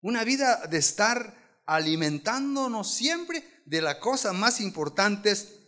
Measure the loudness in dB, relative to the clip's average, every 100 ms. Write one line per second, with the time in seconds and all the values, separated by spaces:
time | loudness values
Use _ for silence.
0 | -2 -2 0 2 4 2 2 0 0 2
1 | 2 2 -6 -16 _ _ -2 0 2 0
2 | 0 -2 -2 -2 -2 -2 -2 -4 -4 -2
3 | -2 -2 -6 -10 -10 _ -4 -2 0 -2
4 | -2 0 -2 2 2 2 -4 -4 -4 2
5 | 2 4 0 0 -4 -20